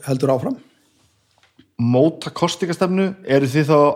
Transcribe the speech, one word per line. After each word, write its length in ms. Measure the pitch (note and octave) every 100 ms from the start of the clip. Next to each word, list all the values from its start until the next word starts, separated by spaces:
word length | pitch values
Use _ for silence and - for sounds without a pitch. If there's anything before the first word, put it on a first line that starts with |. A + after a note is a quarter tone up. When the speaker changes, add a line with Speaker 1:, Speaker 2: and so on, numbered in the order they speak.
| -
Speaker 1:
heldur 300 | B2+ C#3 B2+
áfram. 240 | F#3 C4 - _ _ _ _ _ _ _ _ _ _ -
Speaker 2:
Móta 520 | A#2+ B2+ D#3+ D#3+ D3+
kosningastefnu, 800 | - E3+ - F3+ E3 F#3 F#3 F#3+ F#3+ -
eru 200 | C3+ C#3
þið 140 | D3 D3
þá 100 | D3+ D3